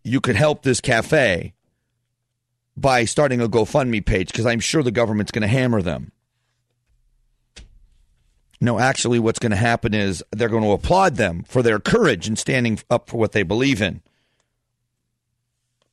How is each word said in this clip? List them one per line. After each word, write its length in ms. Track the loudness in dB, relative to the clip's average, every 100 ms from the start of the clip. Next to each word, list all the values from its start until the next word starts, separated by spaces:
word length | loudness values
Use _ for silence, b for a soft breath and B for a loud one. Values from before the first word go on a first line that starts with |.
you 180 | -4 -2
could 140 | 0
help 280 | 2 2 2
this 180 | 0 0
cafe 720 | 0 0 2 2 2 0 -4 -16 _ _ _ _ _ _ _ _ _ _ _ -4
by 280 | 2 2
starting 360 | 2 0 0 0
a 80 | 0
GoFundMe 560 | 0 2 0 0 -2
page, 280 | 0 0 -2
'cause 120 | -2
I'm 140 | -2 0
sure 240 | 0 0
the 80 | 0
government's 400 | 0 0 0 -4
gonna 160 | -2 0
hammer 360 | 0 2 0
them. 280 | -2 -6 -10 _ _ _ _ _ _ _ _ _ _ _ _ _ _ -20 -20 _ _ _ _ _ _ _ _ _
No, 200 | 0 2
actually, 400 | 0 0 0 0
what's 180 | 0 0
gonna 160 | -2
happen 400 | 0 0 0 0
is 300 | -2 -2 -4 -8
they're 160 | -4 -2
gonna 220 | 0 0
applaud 440 | 0 2 2 2
them 300 | 2 -2 -2 -4
for 160 | 0
their 160 | 2 0
courage 480 | 0 2 2 0 -2
in 80 |
standing 460 | -4 -2 0 0 -2 -2
up 180 | -4 -2
for 100 | -2
what 140 | -2
they 120 | 0
believe 360 | -2 0 0 0
in. 200 | -2 -4 -14 _ _ _ _ _ _ _ _ _ _ _ _ _ _ _ _ _ _